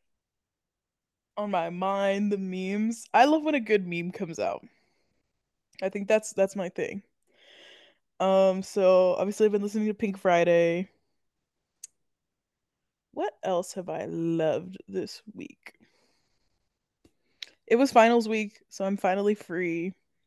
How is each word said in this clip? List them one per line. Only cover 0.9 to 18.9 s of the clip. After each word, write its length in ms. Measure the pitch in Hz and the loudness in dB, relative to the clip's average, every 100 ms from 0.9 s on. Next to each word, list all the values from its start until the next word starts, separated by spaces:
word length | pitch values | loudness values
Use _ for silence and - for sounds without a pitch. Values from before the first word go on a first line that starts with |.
| _ _ _ _ - | _ _ _ _ -10
on 140 | 208 | -4
my 200 | 185 170 | -2 -2
mind, 600 | 175 190 196 196 196 208 | -4 -2 0 0 0 0
the 60 | 202 | -2
memes. 680 | 190 185 185 202 220 226 - | -4 -6 -4 -2 -2 -4 0
I 120 | - | 4
love 180 | 269 311 | 6 4
when 120 | 302 | 0
a 60 | 294 | -2
good 260 | 208 214 180 | 0 0 0
meme 260 | 170 175 | -6 -6
comes 260 | - 180 175 | -8 -8 -6
out. 260 | 90 - - _ _ _ _ _ _ _ _ _ _ - | -4 -6 -10 _ _ _ _ _ _ _ _ _ _ -8
I 60 | 190 | -8
think 200 | 202 196 | -6 0
that's, 240 | 220 214 | 0 0
that's 240 | - 190 196 | -2 -2 -2
my 120 | 180 | -8
thing. 340 | - - 196 - _ _ _ _ - - - _ _ _ - | -6 -8 -8 -16 _ _ _ _ -20 -20 -20 _ _ _ -4
Um, 420 | 190 190 190 190 | 2 4 4 2
so 520 | 190 208 185 185 185 | -4 2 4 6 4
obviously 320 | - 196 202 214 | 2 -2 2 2
I've 60 | |
been 100 | 202 | 2
listening 240 | 202 214 214 | -2 -4 -4
to 80 | |
Pink 240 | 202 214 190 | -4 -6 -2
Friday. 680 | 190 175 170 170 170 170 190 _ _ _ _ _ _ _ _ _ - _ _ _ _ _ _ _ _ _ _ _ _ | 2 4 4 4 2 0 -6 _ _ _ _ _ _ _ _ _ -20 _ _ _ _ _ _ _ _ _ _ _ _
What 200 | - 403 - | -8 -8 -6
else 300 | 190 175 185 | -4 -4 -4
have 140 | - 175 | -10 -10
I 180 | 160 175 | -8 -8
loved 720 | 165 165 165 160 - 180 190 - | -6 -4 -2 0 -2 -6 -16 -12
this 340 | 190 - - - | -10 -10 -12 -20
week? 400 | - - - - - _ _ _ _ _ _ _ _ _ _ _ _ _ _ _ _ - _ - | -18 -18 -18 -20 -20 _ _ _ _ _ _ _ _ _ _ _ _ _ _ _ _ -20 _ 0
It 100 | 233 | 2
was 160 | 269 | 4
finals 360 | 247 226 240 220 | 6 6 6 2
week, 320 | 220 214 - _ | -2 -4 -10 _
so 160 | - | -8
I'm 120 | 196 | -6